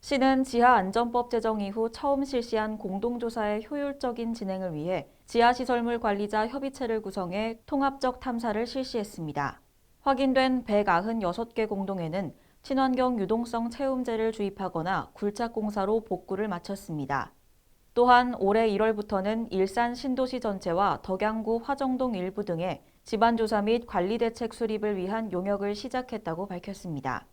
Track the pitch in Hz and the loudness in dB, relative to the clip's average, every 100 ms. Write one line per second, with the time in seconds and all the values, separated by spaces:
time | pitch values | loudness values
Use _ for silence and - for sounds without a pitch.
0 | - 277 262 262 262 233 240 240 190 208 | 0 2 4 4 2 4 6 6 4 0
1 | 240 240 240 233 220 220 202 208 226 226 | 0 0 0 0 0 -2 -4 -2 -4 -2
2 | 285 277 277 262 233 220 214 220 196 190 | 0 0 0 -2 0 -2 -2 -4 -6 -2
3 | 233 240 233 233 208 208 214 294 285 277 | -2 -2 -4 -2 -2 -2 -4 -4 -4 -4
4 | 254 233 233 226 196 190 185 151 160 180 | -4 -4 -6 -4 -4 -4 -4 -4 -2 -2
5 | 139 _ - 226 233 247 254 247 233 233 | -4 _ -4 4 4 4 0 0 0 0
6 | 233 202 208 214 220 269 269 269 247 220 | 0 0 0 0 -2 -2 -8 -6 -2 -2
7 | 214 190 180 185 220 226 - 285 277 269 | -2 -6 -4 -4 -4 -6 -4 0 0 0
8 | 262 247 262 233 233 208 233 269 254 240 | -4 -2 -4 -4 -2 -2 -2 -4 -4 -4
9 | 208 - 160 147 139 - _ _ _ _ | -4 -6 -6 -4 -4 -6 _ _ _ _
10 | - 269 269 262 262 254 240 208 202 175 | 0 2 4 4 4 2 2 2 4 2
11 | 202 226 185 180 226 - 220 208 190 196 | 2 -2 -2 -2 -4 -2 -2 -2 -2 -4
12 | 165 175 190 - _ _ - 262 262 254 | -2 -4 -4 -8 _ _ -4 2 2 4
13 | 254 247 190 226 233 233 233 233 277 262 | 2 2 0 0 0 -2 -4 -2 -2 0
14 | 247 226 220 220 202 196 190 170 165 185 | -2 0 0 0 -4 -2 -4 -2 0 -2
15 | - - 208 208 233 233 214 208 190 220 | -2 -4 -4 -2 -4 -2 -2 0 0 0
16 | 220 180 - 190 214 175 - 196 - 156 | 0 -6 -4 -4 -2 -4 -6 -10 -6 -6
17 | 135 139 - _ _ _ _ _ _ - | -2 -2 -2 _ _ _ _ _ _ 4
18 | 247 247 247 240 190 208 226 196 220 214 | 8 8 8 2 4 4 4 4 2 2
19 | 208 202 190 226 226 190 190 196 240 247 | 0 0 0 -2 -2 2 2 2 0 -2
20 | 277 254 254 254 233 196 185 170 202 151 | -4 0 0 0 -2 -2 0 2 2 2
21 | - 190 208 220 214 226 233 277 269 254 | -2 0 0 0 -2 -2 -2 -2 0 0
22 | 254 214 180 190 202 165 180 147 _ _ | 0 0 -4 -4 -4 -2 -2 -4 _ _
23 | - 220 226 233 220 220 208 233 233 202 | -6 4 4 4 2 2 2 0 0 -2
24 | 175 226 233 226 233 - 226 214 214 202 | 0 2 0 -2 -8 -4 -4 -2 -2 -2
25 | 180 220 220 175 190 202 202 208 254 254 | -2 -4 -2 -4 0 0 0 -4 -4 -6
26 | 254 220 180 160 196 180 180 196 185 147 | -6 -8 -6 -6 -6 -8 -10 -12 -8 -6
27 | 131 120 - | -4 -6 -8